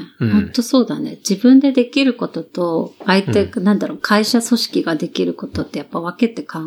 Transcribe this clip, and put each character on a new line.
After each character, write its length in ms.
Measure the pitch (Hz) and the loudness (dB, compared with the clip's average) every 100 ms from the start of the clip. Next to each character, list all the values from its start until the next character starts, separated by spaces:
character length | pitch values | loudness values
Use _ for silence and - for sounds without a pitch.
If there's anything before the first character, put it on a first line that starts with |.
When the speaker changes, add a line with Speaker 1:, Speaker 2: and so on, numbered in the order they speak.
| - - | -12 -4
Speaker 1:
う 60 | 113 | 0
ん。 40 | |
Speaker 2:
ほ 80 | 104 | 2
ん 140 | 95 | 0
と 100 | - | -4
そ 200 | - 131 | 0 0
う 40 | - | 0
だ 120 | 147 | -4
ね。 200 | 151 - - | -8 -8 -6
自 80 | 190 | 2
分 220 | 254 269 | 6 6
で 140 | 277 | 6
で 140 | 262 240 | 2 2
き 160 | 277 | 2
る 100 | 269 | 0
こ 140 | 233 156 | 0 -6
と 160 | 165 | -8
と、 500 | - 180 175 165 170 - | -8 -4 -2 -2 -4 -6
相 260 | - 196 196 | 0 0 2
手、 140 | 202 | 0
Speaker 1:
う 160 | 190 214 | 0 0
ん。 40 | |
Speaker 2:
な 100 | 185 | 0
ん 40 | 202 | 2
だ 100 | - | -2
ろ 80 | - | -6
う、 20 | |
会 260 | - 214 | 0 0
社 160 | 214 233 | 2 0
組 160 | 233 226 | 2 0
織 260 | - - | 0 -2
が 120 | 170 165 | -2 -4
で 120 | 175 | -4
き 160 | - | -4
る 100 | 175 | -4
こ 140 | - 139 | -6 -8
と 140 | - | -8
っ 20 | |
て 140 | - - | -8 -10
や 60 | |
っ 40 | 143 | -8
ぱ 120 | 175 | -8
分 280 | 170 175 233 | -8 -2 -2
け 40 | |
て 100 | - | -2
考 160 | 143 170 | -12 -10